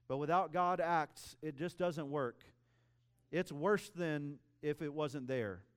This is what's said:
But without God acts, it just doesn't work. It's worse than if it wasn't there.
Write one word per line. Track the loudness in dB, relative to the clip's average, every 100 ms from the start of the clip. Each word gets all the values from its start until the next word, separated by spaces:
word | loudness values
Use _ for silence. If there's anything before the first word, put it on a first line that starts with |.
| -4
But | -2
without | 4 4 4
God | 2 2 2
acts, | 2 2 2 -4 -18 -10
it | -8 -4
just | -4 0
doesn't | 0 0 -2
work. | 0 0 -4 -16 _ _ _ _ _ _ _ _
It's | -2 -2
worse | 0 2 2 0 -4
than | -2 -2 -4 -8 _ _
if | -4 -2
it | -2
wasn't | -2 -2 -2 -2
there. | 0 -2 -4 -12